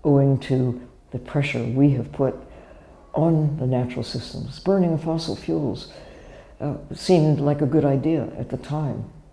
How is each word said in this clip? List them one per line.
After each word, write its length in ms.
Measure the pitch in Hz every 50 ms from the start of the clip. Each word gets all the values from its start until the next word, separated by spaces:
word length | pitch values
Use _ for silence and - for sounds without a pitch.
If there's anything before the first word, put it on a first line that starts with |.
| -
owing 340 | 156 143 139 139 139 139 131
to 420 | - - 135 127 127 127 120 123 - - - - _ _
the 80 | - 127
pressure 440 | - - - 147 139 143 - 120 117
we 280 | 117 117 131 143 147
have 200 | 135 123 113 -
put 240 | - - 135 131 - - - - - - - - - - - - - - - - -
on 420 | 156 156 170 165 156 151 147 143
the 120 | 156 135
natural 360 | 127 131 123 123 123 - 127 113
systems. 560 | - - 127 - - - - - 127 131 -
Burning 320 | - 185 196 196 180 170
of 100 | 160 147
fossil 360 | 156 165 160 165 165 - -
fuels, 560 | - - - 165 160 147 123 92 - - - - - - - - - - - - - - - - -
uh, 160 | - 147 139 - - - -
seemed 460 | - - - 185 170 151 156 147 -
like 220 | 147 147 147 143
a 40 | 151
good 200 | 131 143 156 143
idea 420 | 143 135 135 127 156 165 156 117 - -
at 120 | - 123 -
the 80 | 123
time. 480 | 127 - - 143 151 156 135 110 113 110 - - - - -